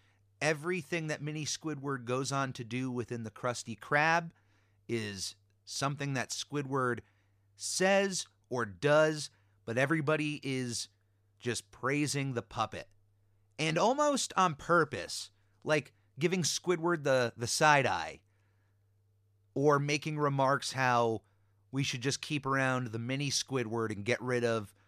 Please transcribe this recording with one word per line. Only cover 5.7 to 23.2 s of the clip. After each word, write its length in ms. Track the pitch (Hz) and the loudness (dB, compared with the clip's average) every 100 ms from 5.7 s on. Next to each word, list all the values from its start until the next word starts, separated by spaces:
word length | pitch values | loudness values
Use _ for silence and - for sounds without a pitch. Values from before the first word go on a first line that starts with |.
| - 139 143 143 135 | -6 -4 -4 -4 -4
that 160 | 113 | -4
Squidward 680 | - - 143 135 135 127 117 - _ _ _ _ - | -6 -6 -6 -2 0 0 0 -4 _ _ _ _ -12
says 720 | - - 185 196 196 180 - _ - | -6 2 4 4 4 -2 -8 _ -6
or 160 | 123 110 | -2 -2
does, 640 | 90 143 151 156 151 143 _ _ _ - | 0 4 6 6 2 -8 _ _ _ -4
but 120 | 117 | 0
everybody 600 | 135 160 147 156 151 151 | 2 2 2 0 0 -4
is 460 | 139 131 123 113 - _ _ _ _ _ | -4 -4 -2 -4 -8 _ _ _ _ _
just 300 | 120 110 - | -4 -4 -6
praising 640 | - 131 143 147 143 139 | -6 -2 0 0 0 -2
the 80 | 117 | -4
puppet. 460 | - 117 107 87 - _ _ _ _ _ _ - | -6 -4 -4 -4 -14 _ _ _ _ _ _ -4
And 180 | 156 165 | 0 2
almost 560 | 208 277 294 277 - - | 2 4 2 2 0 2
on 200 | 185 143 | 2 2
purpose, 760 | - 170 151 98 85 - - _ _ _ | 2 4 4 -2 -6 -10 -12 _ _ _
like 300 | - 156 147 _ _ - | 0 0 -2 _ _ -2
giving 240 | 165 185 | 0 0
Squidward 640 | 143 - 175 175 165 170 | 0 -2 0 0 2 0
the, 300 | 143 131 117 - | 2 4 2 -2
the 100 | 117 | -4
side 380 | - 156 143 120 | 4 6 6 4
eye, 360 | 90 78 71 _ _ _ _ _ _ _ _ _ _ _ _ _ | 0 -4 -10 _ _ _ _ _ _ _ _ _ _ _ _ _
or 260 | 139 147 143 | 0 4 4
making 380 | 143 147 160 151 | 2 -2 -2 0
remarks 540 | 147 139 131 139 - | 0 2 2 2 -2
how 500 | 131 127 120 117 110 _ _ _ _ _ | 0 2 4 2 0 _ _ _ _ _
we 120 | 131 | -4
should 180 | 139 127 | -4 -2
just 200 | 127 135 | -4 -4
keep 240 | - 147 135 | -4 -4 -2
around 420 | 135 131 127 123 | 0 2 0 -4
the 120 | 113 | -6
mini 300 | 120 135 | -4 -4